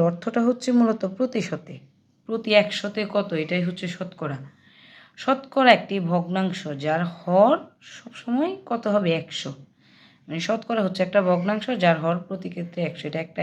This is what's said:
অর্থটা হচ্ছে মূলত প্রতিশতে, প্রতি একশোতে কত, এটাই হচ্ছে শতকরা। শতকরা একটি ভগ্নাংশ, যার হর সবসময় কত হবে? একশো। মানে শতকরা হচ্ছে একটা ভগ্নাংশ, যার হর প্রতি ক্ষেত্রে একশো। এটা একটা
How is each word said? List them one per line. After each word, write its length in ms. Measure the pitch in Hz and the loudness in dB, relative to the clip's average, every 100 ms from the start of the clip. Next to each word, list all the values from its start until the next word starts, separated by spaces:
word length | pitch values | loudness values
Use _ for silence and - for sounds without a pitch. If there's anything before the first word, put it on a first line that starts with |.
| 170 | 2
অর্থটা 340 | 175 233 233 233 | 0 -2 0 0
হচ্ছে 220 | 247 254 240 | 0 2 4
মূলত 220 | 226 220 190 190 | 4 2 -4 -2
প্রতিশতে, 580 | 254 220 175 156 - 135 - _ _ _ - | -2 -2 -4 -6 -10 -20 -20 _ _ _ -8
প্রতি 240 | 226 - 208 | -6 4 4
একশোতে 380 | - - 208 214 208 202 | 4 -4 -6 -6 -2 -2
কত, 140 | 202 160 | -2 -4
এটাই 200 | 156 180 175 | -2 -2 -2
হচ্ছে 180 | 180 175 - | -4 -8 -8
শতকরা। 420 | 180 - 147 135 - _ _ _ - - - - | -10 -8 -8 -8 -12 _ _ _ -20 -20 -20 -6
শতকরা 480 | - 269 - 269 254 180 | -2 -2 0 4 6 6
একটি 160 | - 196 170 | 4 -4 0
ভগ্নাংশ, 500 | 175 170 185 190 180 156 139 | 0 0 -2 -2 -4 -8 -4
যার 180 | 151 160 175 - | -2 0 -2 -6
হর 360 | 180 185 226 330 - _ - - | 2 6 6 4 -2 _ -20 -20
সবসময় 540 | - - 240 254 339 381 - | -18 -14 -4 0 0 -4 -6
কত 140 | 233 214 202 | -4 0 2
হবে? 160 | 175 160 | 2 0
একশো। 300 | 156 - 147 - - _ _ _ _ _ - | -2 -10 -10 -14 -20 _ _ _ _ _ -10
মানে 140 | 160 170 | -6 -2
শতকরা 340 | 226 - 226 190 | -4 -2 0 0
হচ্ছে 160 | 185 180 | -2 0
একটা 120 | 202 180 | 2 4
ভগ্নাংশ, 360 | 175 185 214 254 226 | 2 0 -2 -4 2
যার 140 | 175 160 | 2 4
হর 140 | 165 180 - | 0 -2 -6
প্রতি 220 | 190 180 | -10 -8
ক্ষেত্রে 260 | 175 170 175 160 | -10 -10 -6 -6
একশো। 160 | - 151 | -6 -8
এটা 100 | 160 165 | -6 -8
একটা 160 | - | -4